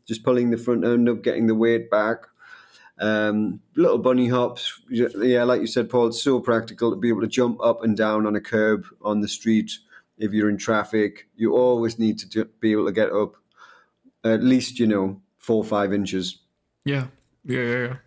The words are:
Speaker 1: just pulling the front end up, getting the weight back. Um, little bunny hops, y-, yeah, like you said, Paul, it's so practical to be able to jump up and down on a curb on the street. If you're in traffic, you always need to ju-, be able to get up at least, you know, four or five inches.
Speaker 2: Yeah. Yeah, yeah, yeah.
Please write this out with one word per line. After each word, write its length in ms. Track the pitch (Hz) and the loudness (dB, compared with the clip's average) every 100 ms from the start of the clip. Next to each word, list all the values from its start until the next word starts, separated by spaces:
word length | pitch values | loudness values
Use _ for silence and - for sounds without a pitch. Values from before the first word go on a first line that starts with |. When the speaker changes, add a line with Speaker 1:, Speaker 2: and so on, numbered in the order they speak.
| - | -10
Speaker 1:
just 160 | 110 | -4
pulling 280 | - 127 120 | 0 2 2
the 60 | 113 | 0
front 260 | 123 117 | 0 0
end 240 | 113 120 120 | 2 2 2
up, 140 | 113 | 0
getting 260 | 120 - 113 | -2 0 2
the 60 | 110 | 2
weight 340 | 117 117 117 | 2 2 0
back. 280 | 107 107 113 - _ - - - - - - | 0 0 -2 -8 _ -20 -20 -20 -20 -20 -4
Um, 600 | 107 107 107 107 107 - _ | 0 0 2 0 -2 -4 _
little 240 | - 170 120 | 2 2 4
bunny 300 | 127 127 120 | 2 2 2
hops, 520 | 123 123 - - - - | 2 0 -4 -10 -10 -6
y-, 200 | 120 123 98 | -2 0 0
yeah, 200 | 120 123 | 2 2
like 180 | 120 123 | 2 0
you 60 | 110 | 0
said, 240 | - 117 | -2 0
Paul, 180 | 127 117 | 2 2
it's 140 | 113 | 0
so 160 | 143 127 | 0 0
practical 520 | 113 113 113 - 117 | 2 -2 -2 -2 -2
to 60 | 98 | 0
be 120 | 120 | -2
able 140 | 107 | -2
to 40 | 110 | -2
jump 320 | 127 120 117 | 0 -2 0
up 220 | 117 113 | 0 0
and 140 | 113 107 | 0 0
down 300 | 107 107 107 | 0 0 -2
on 100 | 104 | -4
a 40 | |
curb 440 | 104 110 110 104 92 - | -2 0 2 0 -4 -10
on 180 | 104 104 | -4 -2
the 60 | 101 | -4
street. 440 | - 113 110 110 - _ - _ - | -4 0 0 0 -8 _ -20 _ -8
If 140 | 107 | -4
you're 160 | 107 104 | 0 0
in 100 | 101 | -2
traffic, 680 | - 110 104 110 104 - - | -2 -2 0 0 -2 -4 -18
you 220 | - 113 123 | -4 0 2
always 420 | 127 120 117 113 | 2 2 0 0
need 200 | 113 107 | -2 -2
to 80 | - | -6
ju-, 200 | 110 107 _ | -6 -6 _
be 100 | 110 | 0
able 140 | 107 92 | 0 0
to 60 | |
get 200 | 98 107 | 0 0
up 220 | 101 104 - _ _ - - _ _ _ _ | 0 -2 -6 _ _ -20 -20 _ _ _ _
at 200 | 113 110 | -2 0
least, 340 | 127 131 120 - | 2 2 0 -2
you 80 | 113 | 0
know, 340 | 104 95 98 _ _ | 2 -2 -6 _ _
four 180 | - 110 | -2 -2
or 80 | |
five 280 | 101 104 101 | 0 -2 0
inches. 460 | 101 95 92 90 - _ _ _ _ | -2 -2 -4 -6 -10 _ _ _ _
Speaker 2:
Yeah. 240 | 139 139 131 _ _ _ | -6 -4 -6 _ _ _
Yeah, 160 | - 127 | -8 -4
yeah, 180 | 120 120 123 | -2 -4 -4
yeah. 100 | 131 | -8